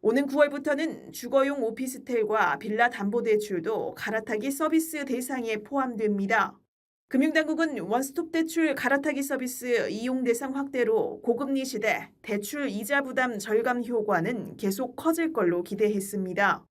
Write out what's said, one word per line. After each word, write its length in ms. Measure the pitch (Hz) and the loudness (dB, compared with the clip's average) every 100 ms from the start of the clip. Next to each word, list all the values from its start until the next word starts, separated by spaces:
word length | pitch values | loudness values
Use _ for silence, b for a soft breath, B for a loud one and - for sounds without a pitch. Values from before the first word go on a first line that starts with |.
오는 240 | 214 240 285 | 2 2 2
구월부터는 840 | 277 285 285 294 285 320 - - | 4 4 4 -2 -2 -2 -6 -12
주거용 520 | - 240 269 277 285 | -12 0 4 4 2
오피스텔과 920 | 226 220 254 254 - 240 208 214 185 143 | -2 -4 -8 -8 -4 -2 2 2 2 2
빌라 320 | 214 214 240 | -2 2 2
담보대출도 1040 | 240 202 233 226 214 208 185 165 214 120 | 2 -2 0 2 2 2 -4 -2 -2 -4
갈아타기 560 | - - 220 220 214 262 | -6 -4 -4 -2 -4 -2
서비스 560 | 277 311 320 320 311 277 | -2 2 2 0 -6 -4
대상에 520 | 254 254 269 226 214 | -4 -2 -4 -4 -4
포함됩니다. 1000 | 214 277 262 226 214 202 196 220 196 - _ _ _ _ _ | -2 -2 -2 0 0 2 2 2 2 -4 _ _ _ _ _
금융당국은 720 | 240 311 311 311 311 330 254 | 2 4 4 2 0 0 -2
원스톱 500 | 180 233 269 - 330 | -2 0 0 -4 -2
대출 420 | 330 320 330 320 | 0 0 2 2
갈아타기 480 | 269 254 277 294 277 | 2 2 2 2 -2
서비스 680 | 277 262 247 - 247 233 170 | -2 -2 -4 -6 0 0 0
이용 320 | 208 240 262 | -2 -2 0
대상 320 | 247 233 269 269 | 2 0 0 -4
확대로 680 | 277 262 226 220 - - | -4 0 2 2 0 -2
고금리 420 | - 233 285 269 | 0 0 2 0
시대 460 | 262 240 220 135 - _ | -2 -2 0 0 -4 _
대출 440 | - 208 202 294 285 | -4 -4 -4 -4 -4
이자 360 | 202 220 277 | -4 -2 -2
부담 340 | 269 254 254 214 | 0 0 0 -2
절감 480 | 226 220 240 240 240 | 0 2 2 0 0
효과는 720 | 240 214 185 170 240 156 - | -2 2 2 2 -2 -6 -4
계속 380 | 202 196 254 - | -2 -2 -6 -2
커질 360 | 320 330 330 | 0 2 0
걸로 320 | 269 185 170 | 2 2 2
기대했습니다. 1000 | 180 208 214 208 190 202 185 180 202 170 - | -2 0 2 2 -2 -4 -4 2 2 2 -4